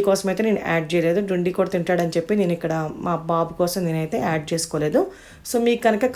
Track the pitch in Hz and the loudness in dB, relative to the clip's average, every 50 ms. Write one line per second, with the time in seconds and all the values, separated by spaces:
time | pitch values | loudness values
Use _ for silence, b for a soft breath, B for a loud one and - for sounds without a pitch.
0 | 202 202 196 196 - 190 185 185 220 220 202 - - - 165 165 156 151 170 170 | 6 6 2 2 2 -2 0 0 2 2 2 0 0 0 0 0 0 0 0 2
1 | 165 165 170 190 202 190 185 180 175 180 175 - 185 170 - 175 165 185 180 170 | 2 2 2 0 0 0 0 0 0 0 0 0 0 0 0 -2 0 2 2 2
2 | 175 165 160 170 165 - 214 208 196 175 170 170 - 160 160 160 156 151 - - | 2 0 0 -2 0 0 0 2 2 2 0 -2 -2 -2 -2 -2 -4 -4 -6 -6
3 | - 180 170 160 160 165 170 165 165 165 165 - 180 175 175 196 175 165 160 160 | -4 -4 -4 -4 -2 0 0 0 0 -2 0 -2 -2 0 0 -2 -2 0 0 -2
4 | 160 156 - 240 - 180 160 156 151 - 170 165 165 - - 151 151 151 156 285 | -2 -2 -2 -2 -2 0 -2 -2 -2 -2 -4 -4 -4 -4 -2 -2 -2 2 2 2
5 | 392 - B B B B B B B - - 233 233 240 240 233 - 226 214 208 | 0 0 B B B B B B B -4 -2 2 2 2 2 4 2 2 2 2
6 | 254 254 254 | 0 0 2